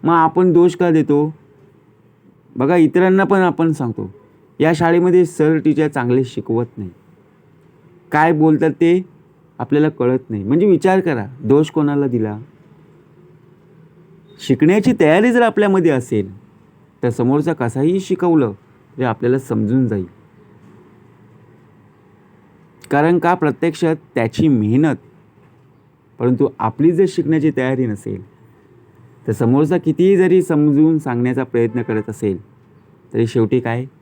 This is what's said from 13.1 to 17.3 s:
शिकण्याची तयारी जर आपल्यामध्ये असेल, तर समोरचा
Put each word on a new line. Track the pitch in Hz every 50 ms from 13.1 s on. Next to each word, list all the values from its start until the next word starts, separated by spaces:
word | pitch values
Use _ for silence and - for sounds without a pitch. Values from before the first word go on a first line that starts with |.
| _ _ - - - - _ _ _ _ _ _ - - - - _ _ - _ - - _ - - - -
शिकण्याची | - 135 120 151 156 185 214 202 254 247 -
तयारी | 170 151 156 185 214 247 233
जर | 247 240
आपल्यामध्ये | 226 214 - 208 202 190 190 170 170
असेल, | 143 127 123 - - 107 98 98 98 - _ _ _ _ _ _ _ _ _ _ _ _ -
तर | 123
समोरचा | 117 - 123 123